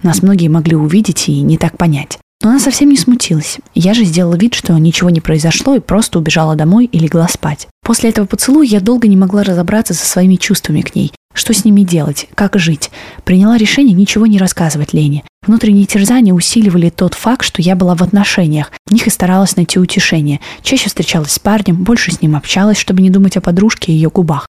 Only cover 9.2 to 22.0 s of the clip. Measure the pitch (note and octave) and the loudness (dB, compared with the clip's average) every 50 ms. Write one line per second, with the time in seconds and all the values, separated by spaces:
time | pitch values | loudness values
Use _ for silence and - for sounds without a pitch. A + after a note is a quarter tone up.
9.2 | G3 F#3 F#3+ G#3 G3+ G3 F3+ E3+ F3 F3 - G#3+ A3+ - F3+ D#3+ - - - F#3 | 2 2 0 0 0 0 0 -2 -2 0 -2 -2 -2 -2 -6 -6 -6 -4 -2 2
10.2 | F3+ F#3 F#3 F3 - - G3+ - - - D3+ D3+ - - - - - D3+ - _ | 2 2 2 0 0 -2 -4 -4 -2 -4 -4 -4 -4 -4 -4 -4 -4 -4 -6 _
11.2 | _ _ _ - - - A3+ - - A3 G3+ G3+ G3+ F3 F3 E3 C#3+ D3+ C#3+ - | _ _ _ -8 -4 -2 -2 0 2 2 4 4 2 2 0 -2 -2 -2 -6 -8
12.2 | - _ - - G#3 F#3+ - G3+ E3 E3 D#3 - - - - - - - - - | -12 _ -6 -4 -4 -2 0 0 0 0 -2 -4 -6 -14 -14 -20 -20 -20 -20 -14
13.2 | - - F#3 F#3 G3 G#3+ A#3 A#3 A3 G#3 - - C#4+ B3+ F#3 F3 G3+ G3 - G#3+ | -4 0 2 4 4 4 4 2 2 0 2 2 2 4 4 2 2 0 2 0
14.2 | A3 A3+ G#3 G3 F#3+ F3+ - - F3 D#3+ - D3+ D3 - - D#3+ D3+ D3 C#3+ D3+ | 2 2 2 2 0 0 -2 -2 -4 -2 -2 -4 -4 -2 -2 0 0 0 -2 -4
15.2 | - - _ _ - - A3 A3+ - G#3+ G3+ G3+ G3 G3 - G#3 G3 G3+ B3 C4 | -8 -12 _ _ 0 0 0 2 2 2 4 2 2 2 0 0 0 2 2 2
16.2 | A#3+ G3 F3+ F3 F3 - - A#3 G#3+ G3+ E3+ F3+ E3+ E3+ - - F3+ F3 - - | 4 4 2 2 0 0 0 2 2 2 2 2 0 0 0 -2 -4 -4 -4 -4
17.2 | - - E3 - - - - - E3 F3 F#3+ F3+ F3+ F3 F3+ E3 F3+ F3 - G3+ | -4 -4 -2 -2 -4 -6 -4 -2 -2 0 0 0 0 0 0 0 0 0 2 0
18.2 | G3+ G3+ - - F3+ D#3 D3+ D3+ C#3+ - - - _ - G#3 A#3 - A3+ - - | 0 0 0 -2 0 0 -2 -2 -4 -6 -10 -20 _ -2 0 0 0 0 -2 -2
19.2 | F#3 F3+ F#3 F#3+ G3 F3 - - E3+ - - F#3 F3+ E3+ - G3 - - - D#3+ | -2 0 2 2 0 0 0 -2 -2 0 0 -2 0 0 0 -2 -2 0 -2 -2
20.2 | D3 D3 C#3+ - - - - - - - A3 B3+ - G#3 - - F#3 - - E3+ | -2 -2 -4 -6 -8 -14 -20 -12 -6 -2 -2 -2 -2 -4 -6 -6 -6 -4 -2 -4
21.2 | D3+ C#3+ - - _ G3+ G3+ A3 G3+ - E3+ F3 F3+ G3 A#3+ A#3 | -4 -4 -6 -4 _ -2 -2 0 0 -2 -2 -2 0 0 0 0